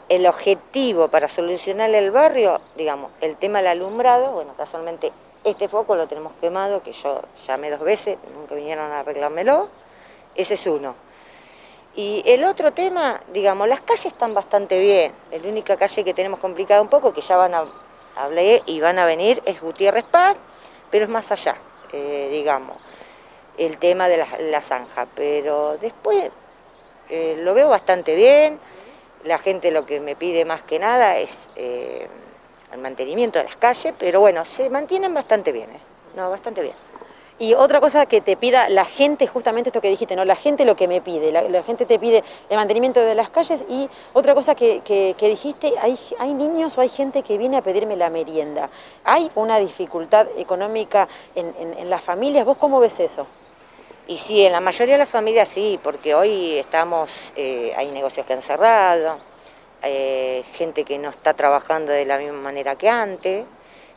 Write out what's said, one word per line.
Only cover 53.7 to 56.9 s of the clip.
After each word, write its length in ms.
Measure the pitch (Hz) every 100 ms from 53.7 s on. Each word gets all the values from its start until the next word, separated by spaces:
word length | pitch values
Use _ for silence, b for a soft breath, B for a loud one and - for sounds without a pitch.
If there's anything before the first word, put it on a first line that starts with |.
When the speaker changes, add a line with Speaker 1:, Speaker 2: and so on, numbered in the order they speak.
| B B B -
Speaker 1:
Y 120 | 170
sí, 260 | - 208
en 80 | 190
la 80 | 175
mayoría 340 | 185 180 240
de 40 | 277
las 100 | 285
familias 400 | 233 214 226 196
sí, 320 | 190 208 185
porque 320 | 147 143 156
hoy 440 | 151 202 202 170 151
estamos, 760 | 135 165 170